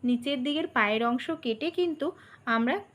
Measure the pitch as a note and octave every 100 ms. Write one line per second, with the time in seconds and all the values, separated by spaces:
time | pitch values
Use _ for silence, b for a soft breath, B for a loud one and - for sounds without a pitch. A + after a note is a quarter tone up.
0 | B3 A#3+ B3 C#4 B3+ D4 F4 C4 G#3 A3
1 | A#3 B3 - D#4+ A#3+ A3+ D#4 E4+ F4 D4+
2 | D#4 - B B - A3+ A#3 F#4 G4+